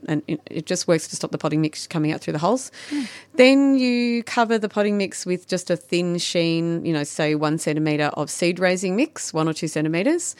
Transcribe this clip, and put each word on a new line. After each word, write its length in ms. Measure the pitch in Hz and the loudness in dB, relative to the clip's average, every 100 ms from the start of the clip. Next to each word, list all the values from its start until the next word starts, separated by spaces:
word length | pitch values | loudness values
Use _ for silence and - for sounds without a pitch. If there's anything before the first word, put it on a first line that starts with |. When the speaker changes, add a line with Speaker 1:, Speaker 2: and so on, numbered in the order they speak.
| - | -4
Speaker 1:
and 140 | 151 - | -4 -4
it, 140 | 156 - | -6 -6
it 160 | 165 - | -8 -4
just 220 | 180 - | -2 0
works 180 | 160 - | 0 0
to 60 | - | -8
stop 140 | 165 | -6
the 80 | - | -4
potting 220 | 156 151 | -2 0
mix 260 | 156 - - | 0 -2 -6
coming 240 | 165 151 | -2 -2
out 100 | 156 | -2
through 100 | - | -4
the 60 | 156 | -2
holes. 320 | 175 262 - - - | 0 0 -2 -16 -6
Speaker 2:
Mm. 180 | 294 233 - - - | -4 -6 -10 -4 4
Speaker 1:
Then 420 | 254 277 277 269 | 6 8 6 4
you 460 | 254 240 240 233 | 4 2 2 0
cover 340 | 233 - 226 226 | -2 0 2 2
the 100 | 208 | 0
potting 280 | 214 208 208 | 0 0 0
mix 260 | 190 - | -2 -4
with 220 | 185 180 - | -4 -4 -4
just 240 | 180 - | -4 -2
a 60 | 170 | -4
thin 420 | - 175 175 175 | 0 0 0 0
sheen, 640 | - 175 165 165 170 170 | -2 0 2 2 0 -2
you 80 | - | 0
know, 120 | 156 | -2
say 320 | 147 - 151 151 | -2 -2 0 2
one 220 | 151 160 | 0 0
centimetre 520 | 165 151 156 151 147 | 0 0 0 2 0
of 160 | - 147 | -2 -6
seed 280 | - 175 175 | -2 -2 2
raising 380 | 185 185 190 190 | 0 0 0 0
mix, 360 | 302 - - | -2 -4 -6
one 160 | 160 160 | -2 0
or 40 | |
two 160 | 156 160 | -2 -4
centimetres, 640 | 156 156 165 226 339 - - | -2 0 0 0 0 -2 -10